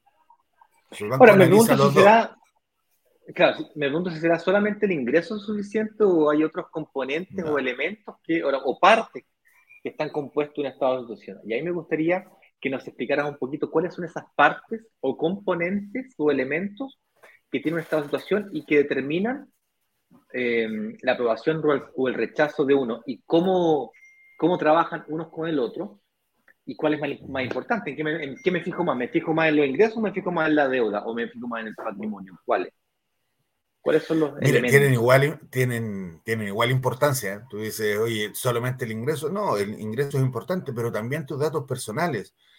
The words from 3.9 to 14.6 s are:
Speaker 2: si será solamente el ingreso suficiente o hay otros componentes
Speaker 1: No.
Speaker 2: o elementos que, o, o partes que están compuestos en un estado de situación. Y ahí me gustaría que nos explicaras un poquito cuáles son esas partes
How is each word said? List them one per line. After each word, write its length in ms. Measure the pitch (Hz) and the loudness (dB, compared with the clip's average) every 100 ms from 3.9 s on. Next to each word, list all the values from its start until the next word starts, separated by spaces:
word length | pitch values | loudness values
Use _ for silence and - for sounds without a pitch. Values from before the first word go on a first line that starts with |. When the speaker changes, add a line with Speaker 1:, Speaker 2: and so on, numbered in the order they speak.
| 156 185 | -2 -4
Speaker 2:
si 80 | 160 | -2
será 200 | 165 165 | 0 0
solamente 460 | 180 202 208 202 208 | 2 2 0 0 -2
el 80 | |
ingreso 440 | 160 120 156 - 214 | -2 0 0 0 -6
suficiente 640 | 220 208 202 214 214 - | -8 -8 -6 -4 -4 2
o 260 | 202 170 151 | 4 4 4
hay 140 | 151 | 2
otros 240 | 156 180 - | 0 -2 -10
componentes 720 | 160 147 135 127 151 185 190 | -10 -8 -6 -6 -6 -8 -8
Speaker 1:
No. 100 | 160 | -4
Speaker 2:
o 60 | 143 | -2
elementos 560 | 131 123 160 214 - - | -2 -4 -6 -8 -16 -12
que, 200 | - 165 | -4 -2
o, 60 | 143 | -2
o 300 | 135 143 - | -2 -4 2
partes 440 | 180 226 - 127 - _ _ _ _ _ | 6 6 2 -12 -18 _ _ _ _ _
que 60 | - | -12
están 200 | - 151 | -8 -6
compuestos 480 | 147 135 147 147 - | -6 -6 -4 -4 -4
en 60 | 135 | -8
un 40 | |
estado 240 | 131 131 127 | -2 -2 -2
de 60 | |
situación. 380 | 117 104 - 95 104 | -4 -14 -16 -14 -6
Y 80 | |
ahí 80 | 117 | -4
me 80 | 165 | -4
gustaría 540 | 175 - 156 160 180 196 _ _ _ | -6 -4 -2 0 -2 -4 _ _ _
que 100 | 139 | -6
nos 180 | 131 - | -6 -8
explicaras 420 | - 120 143 147 | -10 -4 -2 -4
un 80 | 143 | -6
poquito 320 | 131 147 143 | -8 -6 -4
cuáles 240 | 160 175 | -2 -2
son 120 | - 165 | -4 -10
esas 200 | - - - | -10 -6 2
partes 460 | 147 - | 2 2